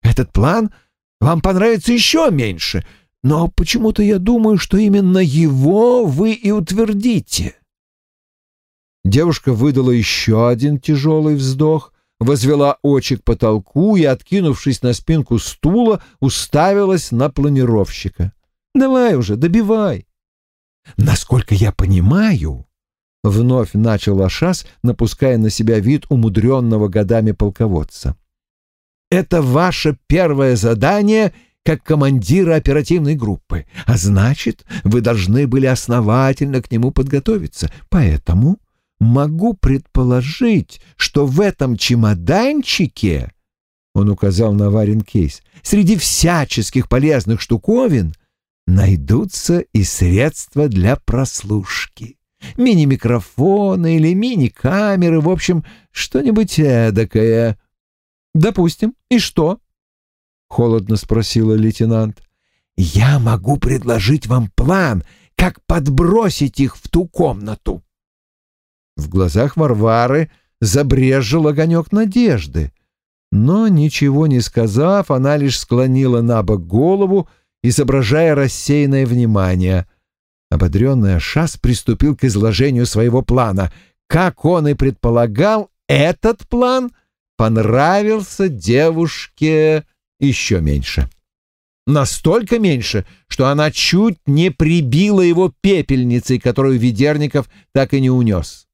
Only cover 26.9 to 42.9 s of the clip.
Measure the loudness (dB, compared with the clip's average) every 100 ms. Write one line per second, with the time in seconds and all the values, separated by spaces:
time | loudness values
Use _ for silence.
26.9 | -2 0 0 0 0 -4 -2 -2 -2 -4
27.9 | -8 -10 -10 _ _ _ _ _ _ _
28.9 | _ _ -2 0 0 2 2 0 0 -4
29.9 | -4 _ 0 2 2 2 2 0 0 0
30.9 | 2 2 2 0 -4 _ _ -4 -4 -2
31.9 | 0 2 0 2 2 2 2 2 0 0
32.9 | 0 0 -2 -4 -6 _ -10 -8 -8 -2
33.9 | 0 2 2 2 0 -4 -8 _ -6 0
34.9 | 0 0 -2 0 0 0 0 0 -2 -2
35.9 | -2 2 2 0 -2 -4 -4 -4 -2 -2
36.9 | -2 -2 -2 -2 -4 -6 -8 -8 -8 -4
37.9 | 0 2 0 0 2 2 0 _ _ _
38.9 | _ 2 2 0 -2 -4 -2 -2 -2 -2
39.9 | -2 0 0 -2 -2 0 0 -2 -14 -20
40.9 | _ -4 -2 0 0 0 -2 -4 -4 0
41.9 | 2 2 0 0 0 0 -2 -4 -2 -4